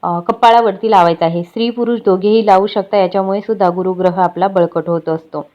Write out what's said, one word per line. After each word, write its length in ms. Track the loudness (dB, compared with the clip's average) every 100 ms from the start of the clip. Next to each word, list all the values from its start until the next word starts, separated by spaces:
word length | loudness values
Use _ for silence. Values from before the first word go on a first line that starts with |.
अ, 160 | -4 -6
कपाळावरती 720 | -4 2 4 4 2 -2 0
लावायचा 340 | 4 4 2 -2
आहे. 180 | -2
स्त्री 260 | -6 -4 -4
पुरुष 300 | -2 -2 -2
दोघेही 460 | 0 0 2 2 4
लावू 220 | 2 2
शकता. 300 | -4 -2 0
याच्यामुळे 440 | 0 -2 -2 -4
सुद्धा 280 | -4 -2 0
गुरुग्रह 520 | 0 -4 0 -2 0
आपला 240 | -2 0 -2
बळकट 420 | 0 0 -2 -4
होत 200 | -4 -4
असतो. 400 | -6 -6 -12 -12